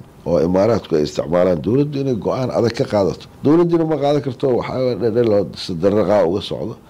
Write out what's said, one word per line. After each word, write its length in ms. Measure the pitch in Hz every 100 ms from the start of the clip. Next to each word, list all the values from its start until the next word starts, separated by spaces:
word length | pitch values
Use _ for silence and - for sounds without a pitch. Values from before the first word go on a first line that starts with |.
| - - -
oo 140 | 82
Imaaraadku 560 | 82 92 110 101 - 80
ay 80 |
isticmaalaan, 560 | 73 - 73 87 90 85
dowladdu 400 | 82 131 147 139
inay 160 | 135 107
go'aan 340 | 87 110 127 95
adag 160 | 113
ka 140 | - 131
qaadato. 400 | 107 90 - - -
Dowladduna 400 | 139 165 170 165
ma 140 | 160 147
qaadan 220 | 143 147
karto, 240 | 135 120 135 113
waxaa 320 | 85 123 127 101
dhe-, 160 | 117
dhe-, 160 | 113 117
loo 160 | 101 87 - - 85
darraqaa 400 | 95 107 90 104
uga 180 | 85 98
socdo. 320 | - 64 95 - -